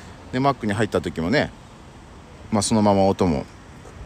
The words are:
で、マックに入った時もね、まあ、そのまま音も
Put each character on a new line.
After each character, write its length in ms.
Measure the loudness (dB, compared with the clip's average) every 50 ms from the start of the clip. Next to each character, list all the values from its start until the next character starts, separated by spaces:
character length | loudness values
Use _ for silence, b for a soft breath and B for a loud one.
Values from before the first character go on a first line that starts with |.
| B B B B -12 -6
で、 80 | -2 0
マ 120 | 2 0
ッ 20 | 0
ク 140 | 0 -2
に 60 | -2 0
入 120 | 0 0
っ 40 | 0
た 120 | 0 -2
時 180 | -2 -2 -4 -4
も 120 | -2 0
ね、 180 | 2 0 0 -2 -6 -14 -20 -20 -20 -20 -20 -20 -20 -20 -20 -20 -20 -20 -20 -20 -20 -18 -8 -2
ま 80 | -2 0
あ、 20 |
そ 140 | 0 2 2
の 60 | 4
ま 120 | 4 6 6
ま 120 | 6 4
音 200 | 4 4 2 2
も 200 | 2 2 0 -4 -8 -14 -20 -20 -20 -20 -20 -20 -18 -18 -16 -16